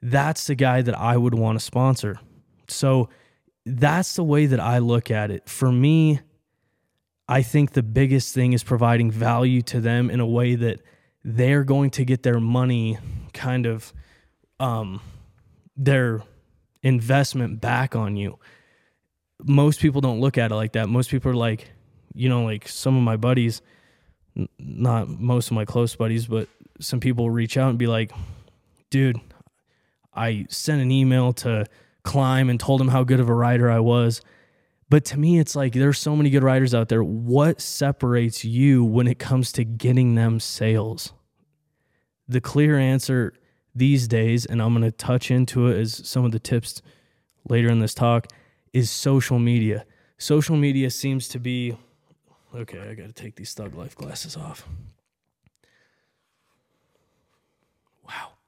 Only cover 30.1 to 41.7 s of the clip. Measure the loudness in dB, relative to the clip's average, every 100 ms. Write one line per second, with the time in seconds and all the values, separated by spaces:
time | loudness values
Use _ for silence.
30.1 | -4 -2 -2 -6 -8 -2 0 2 2 4
31.1 | 4 2 -2 -2 -4 -4 _ _ _ -4
32.1 | 0 2 2 2 0 0 2 2 2 2
33.1 | 2 2 2 2 2 2 2 2 2 2
34.1 | -2 _ _ _ _ _ _ _ 2 2
35.1 | -2 2 4 2 0 -2 2 2 2 0
36.1 | 2 2 4 4 4 2 2 2 0 0
37.1 | -2 0 4 4 0 -6 -4 -2 0 0
38.1 | 2 0 -2 -4 2 4 6 4 2 2
39.1 | 0 0 0 0 -4 -4 -2 0 2 4
40.1 | 4 2 0 -4 -4 0 0 -2 -8 -14
41.1 | -18 _ _ _ _ _